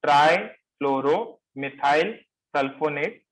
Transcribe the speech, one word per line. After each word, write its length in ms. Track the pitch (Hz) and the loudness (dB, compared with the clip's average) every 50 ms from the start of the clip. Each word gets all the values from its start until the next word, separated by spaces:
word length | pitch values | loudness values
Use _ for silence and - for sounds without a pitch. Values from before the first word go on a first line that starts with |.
| - | 2
ट्राईफ्लोरोमिथाइल 2000 | 147 143 143 151 156 165 190 214 214 - _ _ _ _ _ 143 139 139 135 131 143 156 190 233 - - _ _ _ _ 135 139 139 135 - - 143 147 156 165 202 226 - _ _ _ _ _ _ _ | 4 4 6 6 4 4 2 -2 -6 -14 _ _ _ _ _ -2 -2 -2 0 0 0 0 0 -2 -6 -12 _ _ _ _ -12 -12 -12 -10 -4 0 0 2 2 0 -2 -6 -12 _ _ _ _ _ _ _
सल्फोनेट 680 | 147 135 135 135 - 151 151 147 143 147 190 233 _ _ _ | -4 -4 -4 -4 -4 -6 -4 -4 -4 -8 -8 -8 _ _ _